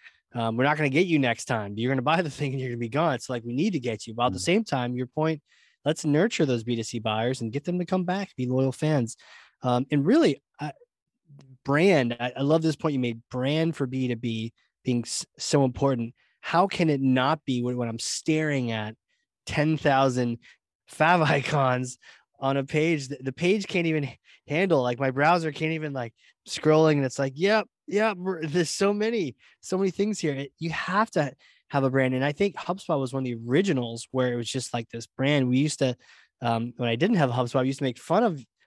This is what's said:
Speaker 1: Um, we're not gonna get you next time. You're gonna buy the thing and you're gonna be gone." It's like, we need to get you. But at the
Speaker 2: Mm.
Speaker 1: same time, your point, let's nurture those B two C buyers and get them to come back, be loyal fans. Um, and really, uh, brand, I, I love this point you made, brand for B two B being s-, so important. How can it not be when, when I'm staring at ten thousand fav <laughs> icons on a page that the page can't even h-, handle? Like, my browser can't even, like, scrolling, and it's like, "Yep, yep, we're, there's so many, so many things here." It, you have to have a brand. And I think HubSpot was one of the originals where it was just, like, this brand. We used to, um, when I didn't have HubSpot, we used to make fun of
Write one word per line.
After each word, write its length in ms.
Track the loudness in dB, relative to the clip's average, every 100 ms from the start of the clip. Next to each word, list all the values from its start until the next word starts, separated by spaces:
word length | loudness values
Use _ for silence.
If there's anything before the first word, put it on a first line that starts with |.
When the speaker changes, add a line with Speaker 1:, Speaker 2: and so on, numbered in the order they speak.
| -20 _ _
Speaker 1:
Um, 240 | -6 -4 0
we're 60 |
not 120 | 2 2
gonna 140 | 0
get 160 | 2 2
you 120 | 2
next 280 | 2 0 -2
time. 280 | -4 -4 -4
You're 140 | -2
gonna 100 | 0
buy 180 | 0 0
the 80 | -2
thing 240 | -4 -6
and 80 | -4
you're 100 | -6
gonna 80 | -6
be 80 | -4
gone." 240 | 0 0
It's 160 | -2 -4
like, 140 | -8
we 100 | -4
need 180 | -2 -2
to 80 | -2
get 260 | -4 -6 -8
you. 60 |
But 140 | -2 -2
at 60 |
the 40 | 0
Speaker 2:
Mm. 20 |
Speaker 1:
same 220 | 0 0
time, 300 | 0 -2 -2
your 120 | -4 -6
point, 340 | -2 -2 -4 _ _ _ _ -4
let's 180 | -2
nurture 400 | 2 2 2 2
those 200 | 0 0
B 120 | -2 -4
two 60 |
C 160 | -4 -6
buyers 420 | -2 -2 -2 -2
and 100 | -4
get 120 | -6
them 140 | -4 -4
to 80 | -2
come 180 | -2
back, 300 | -2 -4 -6 -6
be 100 | -2
loyal 260 | 2 0
fans. 440 | 0 0 2 0 -6 -20 -20 -20 _
Um, 240 | 0 0 2
and 140 | 2
really, 380 | 4 4 4 0 _ -12
uh, 120 | -12 -12 _ _ _ _ _ -20 -20 -8
brand, 520 | 0 4 6 6 2 -2
I, 120 | -6 -2
I 60 |
love 200 | 2 2
this 140 | 2 0
point 160 | -2
you 60 | 0
made, 200 | -2 -4 -8
brand 440 | -4 0 0 0 -2
for 100 | -4
B 220 | -2 -2
two 80 | -2
B 360 | -4 -4 -6 -10 _ _
being 180 | -2 -2
s-, 220 | -2 -8 -10 -12
so 260 | 0 2
important. 500 | 2 2 0 0 -4 -10 _ _
How 260 | -2 2 2
can 240 | 2 0
it 100 | 2
not 440 | 2 4 2 0
be 180 | -2 -2
when, 140 | -2 -2
when 120 | -4
I'm 100 | -6
staring 720 | -8 -4 -2 0 0 -2 -2
at 240 | -4 -6 -12 _ _ _ _ -6
ten 300 | 0 0 2
thousand 600 | 2 4 2 2 -2 -4 -10 _ _ _ -8
fav 320 | 2 4 4
<laughs> 60 | 4
icons 680 | 2 0 0 2 0 -2 -10 -20 -20 _ _
on 180 | -2 0
a 60 |
page 440 | 0 0 0 0 -4
that 160 | -8
the 80 | -8
page 340 | -2 0 0 0
can't 200 | -2 0
even 180 | 0
h-, 140 | -2 -8 _ -18 -4
handle? 360 | 0 2 2
Like, 180 | 2 0
my 100 | -2
browser 420 | 2 4 4 0
can't 200 | -4 -4
even, 200 | -4 -6
like, 180 | -6 -8 -12 _ _ -12
scrolling, 500 | -2 4 6 6 4
and 80 |
it's 140 | 0 -2
like, 140 | -4 0
"Yep, 300 | 2 2 0 _ -4
yep, 300 | 0 0 -2
we're, 260 | -6 -6 -2
there's 240 | 0 0
so 220 | 2 0
many, 440 | 2 0 0 -2 -6 _ _
so 180 | -4 0
many 120 | 0
things 280 | 0 -2 0
here." 160 | -2
It, 180 | -2 -6 -8
you 120 | -6
have 400 | -4 -2 0 2
to 220 | 0 -2 -4 _ _ -4
have 160 | 0
a 60 | 2
brand. 240 | 2 2
And 100 | 2
I 80 | 0
think 240 | 0 -2 -2
HubSpot 440 | -6 -4 -2 -2
was 120 | -2
one 80 | -4
of 20 |
the 120 | -4 -6 0
originals 580 | 2 2 0 -2 -6 -4
where 220 | 0 0
it 40 | 0
was 140 | -4
just, 240 | -6 -4
like, 160 | -6 -6
this 160 | -10 -10
brand. 420 | -2 2 4 4
We 100 | 2
used 200 | 2 0
to, 180 | -2 -2 _ -20 _ -6
um, 320 | -2 -2 -4 -4
when 140 | -2
I 60 | 0
didn't 200 | 2 2
have 140 | 2
HubSpot, 320 | 0 0 0
we 60 | 0
used 100 | -2
to 60 |
make 120 | -4 -4
fun 240 | -2 0
of 220 | 0 -2 -12 _